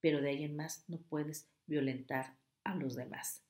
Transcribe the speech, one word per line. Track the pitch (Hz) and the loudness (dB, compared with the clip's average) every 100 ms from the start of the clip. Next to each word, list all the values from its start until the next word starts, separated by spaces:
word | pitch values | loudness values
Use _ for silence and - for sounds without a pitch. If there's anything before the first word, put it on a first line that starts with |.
pero | 165 147 | 6 6
de | 143 | 4
ahí | 139 | 0
en | 151 147 | -2 -4
más | 160 - - | -6 -8 -8
no | 165 | -10
puedes | - 151 151 151 - _ - | -4 -2 -2 -4 -12 _ -2
violentar | 151 135 127 - 131 131 - _ _ | 2 2 0 -2 -2 -2 -10 _ _
a | - | -2
los | 180 135 | 0 -2
demás. | 120 127 107 - - _ | -4 -6 -6 -6 -8 _